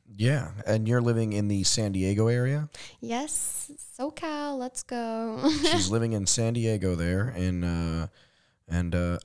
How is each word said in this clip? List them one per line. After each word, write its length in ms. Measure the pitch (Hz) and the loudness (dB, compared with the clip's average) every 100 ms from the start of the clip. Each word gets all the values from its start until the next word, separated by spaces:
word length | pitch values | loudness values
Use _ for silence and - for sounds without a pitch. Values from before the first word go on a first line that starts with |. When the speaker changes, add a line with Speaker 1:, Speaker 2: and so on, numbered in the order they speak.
| - | -16
Speaker 1:
Yeah, 460 | 101 117 147 80 98 - | 0 2 2 -2 -6 0
and 200 | 110 110 | 2 4
you're 140 | 123 | 2
living 320 | 120 113 110 | 4 2 2
in 140 | 104 101 | 0 2
the 160 | 101 | 2
San 300 | 92 117 104 | 2 2 0
Diego 340 | 95 95 101 113 | 2 2 2 2
area? 420 | 120 127 147 151 - - - | 2 0 -2 -4 -10 -18 -14
Speaker 2:
Yes, 720 | 233 233 302 - - - - 294 - - | -6 -6 -4 -2 -2 -4 -8 -14 -16 -8
SoCal, 600 | 285 - 320 294 294 277 | -8 -6 -6 -4 -4 -4
let's 240 | 247 - | -6 -8
go. 560 | - 240 226 226 226 220 294 | -6 -6 -4 -4 -4 2 2
<laughs> 140 | 302 302 | 4 2
Speaker 1:
She's 180 | 339 - | 2 2
living 220 | 113 117 | 2 2
in 140 | 104 95 | 0 0
San 260 | - 113 | 2 2
Diego 400 | 117 113 107 92 85 | 2 0 2 0 0
there, 380 | 85 95 120 90 | 0 0 0 0
and, 300 | 92 90 87 | 0 0 0
uh, 420 | 85 82 82 80 _ _ _ _ _ - | 0 0 -2 -4 _ _ _ _ _ -4
and, 260 | 85 87 | 0 0
uh, 240 | 87 87 90 | 0 0 -2